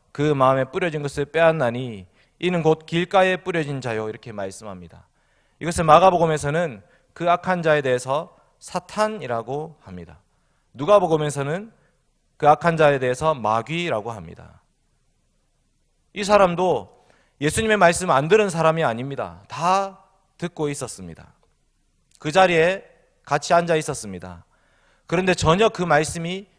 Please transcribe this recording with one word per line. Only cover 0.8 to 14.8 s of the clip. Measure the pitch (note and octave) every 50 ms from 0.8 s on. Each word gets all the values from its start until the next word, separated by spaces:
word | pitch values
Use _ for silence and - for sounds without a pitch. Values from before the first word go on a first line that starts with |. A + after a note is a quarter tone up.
| F#3 E3+ D3+ D3+
것을 | C#3+ C#3 - D3 C#3+
빼앗나니 | - - D#3+ E3 E3 E3 D#3+ C3 A#2 A#2 B2 C3 A#2+ A2 F#2+ F2+ - _ _ _ _ _ -
이는 | - F3+ F3+ E3+ D3+
곧 | D#3 D#3+ D#3+ -
길가에 | - E3 E3+ F3+ - - F#3+ F#3+ F#3 F#3
뿌려진 | F3 - F#3 F3 E3 D3 C#3+ C#3+ C3
자요, | B2 B2 A2 A2 A2
이렇게 | A2 G#2 - - A#2+
말씀합니다. | G#2+ G#2 G2 G2 F#2+ - A2 G#2 F#2+ F2+ F2 E2 E2+ E2+ _ _ _ _ _ _ _ _ _ _ _ -
이것을 | C3+ E3+ E3+ F3+ E3
마가복음에서는 | D#3 D3+ E3+ F3+ F#3+ F3+ D#3+ E3+ D#3+ D#3 D3 C#3+ C#3+ D3 E3 F3 D3+ A2+ F#2+ - _ _ _ _ _
그 | _ - C3+ E3+
악한 | F3 F3 - F#3 F#3 F3
자에 | D#3+ D#3+ D3+ D3
대해서 | C3+ C3 B2+ B2 A#2+ B2+ C3+ D#3 F3+ - _ _ _ _ _ _
사탄이라고 | - - - F3+ - - - G#3 G#3+ G#3+ A3 F#3+ C#3 A#2+ A#2 A#2 A2 A#2 C3+ D3 D#3 E3 D3+ _
합니다. | _ F#2+ F2+ F2+ E2+ D#2+ D#2+ - _ _ _ _ _ _ _ _ _ _
누가복음에서는 | - A#2+ D3 F3+ G#3 G3+ F3+ D#3+ D#3+ D3+ D3+ D3 C#3 C#3+ C#3 C#3 D#3+ G3 G#3+ A3+ - _ _ _ _ _ _ _ _ _ _ _ _
그 | - D3+
악한 | D3 D#3 - - E3+ E3
자에 | D#3 D#3 D3 C#3+ C3
대해서 | B2+ B2 B2+ - D3+ D#3+ D3+
마귀라고 | B2+ G#2+ G#2+ A2 A2+ A2 C#3+ D#3+ F3 F3 E3 A#2+ G#2+ G2+ A#2 A2+
합니다. | G2+ D#2+ E2+ E2+ E2+ E2+ D#2+ D#2+ _ _ _ _ _